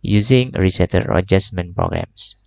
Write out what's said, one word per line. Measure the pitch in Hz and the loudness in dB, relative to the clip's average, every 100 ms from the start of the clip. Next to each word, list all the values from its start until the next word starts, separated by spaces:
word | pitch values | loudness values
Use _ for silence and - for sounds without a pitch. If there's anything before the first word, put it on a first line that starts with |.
using | - 104 107 127 127 | 0 0 4 2 2
resetter | - 92 - 92 92 - | 0 0 2 0 0 0
adjustment | - 98 95 - 90 87 | -2 2 0 0 -4 -8
programs. | 95 87 - - - - - | -4 -2 -2 -8 -10 -12 -12